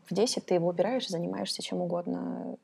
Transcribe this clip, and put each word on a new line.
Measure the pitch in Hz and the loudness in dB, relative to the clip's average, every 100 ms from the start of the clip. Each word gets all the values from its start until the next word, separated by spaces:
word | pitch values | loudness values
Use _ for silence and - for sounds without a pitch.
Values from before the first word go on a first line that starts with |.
| - | -2
в | |
десять | 180 247 - - | 2 2 2 2
ты | |
его | 180 170 | 4 4
убираешь | 175 190 262 - | 2 2 2 -2
и | |
занимаешься | 185 175 190 - - | -4 -2 -4 -4 -6
чем | - 180 | -4 -2
угодно. | 175 175 175 180 175 - 190 - | 0 -2 -2 -4 -4 -6 -8 -10